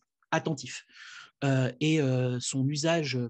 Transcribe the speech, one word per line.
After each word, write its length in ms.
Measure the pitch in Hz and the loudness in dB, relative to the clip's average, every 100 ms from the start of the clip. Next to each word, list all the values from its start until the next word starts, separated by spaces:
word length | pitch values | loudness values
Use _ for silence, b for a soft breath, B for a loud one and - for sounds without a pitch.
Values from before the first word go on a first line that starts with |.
| _ _ - | _ _ -2
attentif. 520 | 160 165 139 127 - - B B B B - 143 | -2 0 -4 -6 -14 -16 B B B B -4 0
Euh, 260 | 131 127 - | 2 2 0
et, 220 | 156 156 | 2 4
euh, 380 | 135 127 127 123 | 4 2 0 -2
son 260 | - 135 135 | -4 0 0
usage 520 | 147 165 170 143 127 120 | 0 2 2 0 -2 -4